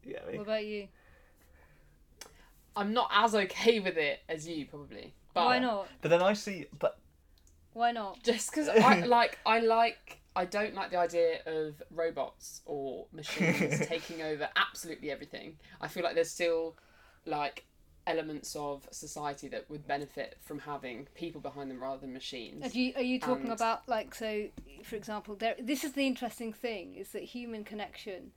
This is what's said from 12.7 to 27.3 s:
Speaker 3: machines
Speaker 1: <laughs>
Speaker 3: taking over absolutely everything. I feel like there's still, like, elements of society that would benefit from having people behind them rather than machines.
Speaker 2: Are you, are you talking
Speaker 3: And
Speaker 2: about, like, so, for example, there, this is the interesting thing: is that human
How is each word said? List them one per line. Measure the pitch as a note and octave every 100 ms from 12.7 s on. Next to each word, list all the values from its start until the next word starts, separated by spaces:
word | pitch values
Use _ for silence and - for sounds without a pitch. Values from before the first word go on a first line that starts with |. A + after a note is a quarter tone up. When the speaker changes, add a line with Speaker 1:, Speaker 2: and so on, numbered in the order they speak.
| D3 C3+ - -
Speaker 3:
machines | D#3+ D3+ - E3 E3+ D#3+ D3
Speaker 1:
<laughs> | D3+
Speaker 3:
taking | E3 - E3
over | D#3 D3+ C#3+ -
absolutely | F#3 - E3+ D#3 D3+
everything. | C#3 C#3+ - - D#3+ - -
I | D#3+
feel | -
like | E3+ D#3+
there's | E3
still, | - E3+ E3 E3 E3 _ - - _ -
like, | D3+ C#3+ - - _ - - -
elements | D#3+ D#3 D3+ - D3+
of | D3 C#3+ -
society | - D3+ D#3 D3 C#3+ C3+
that | A2+ -
would | D3 D3
benefit | C#3+ C#3+ - A2+ -
from | - D3
having | D3+ C#3+ B2+ A2+ C#3+ -
people | E3+ D#3
behind | C3+ C#3 C#3
them | B2+
rather | C3 C3+
than | C3+
machines. | B2+ - - - - C4
Speaker 2:
Are | A#3
you, | B3+ C4
are |
you | B3 B3+
talking | B3 B3+ C4
Speaker 3:
And |
Speaker 2:
about, | A3 A3+ A3+ -
like, | A3+ G#3 -
so, | A3 G#3+ G#3 - - C#3+
for | - A3+
example, | G3+ G#3+ G3 G3+
there, | A3 -
this | A#3+ C4+
is | D#4
the | C4 C4+
interesting | A#3+ A#3+ - A3+
thing: | G#3+ B3 G#3+ F3+ F#3
is | G3
that | G#3+
human | G#3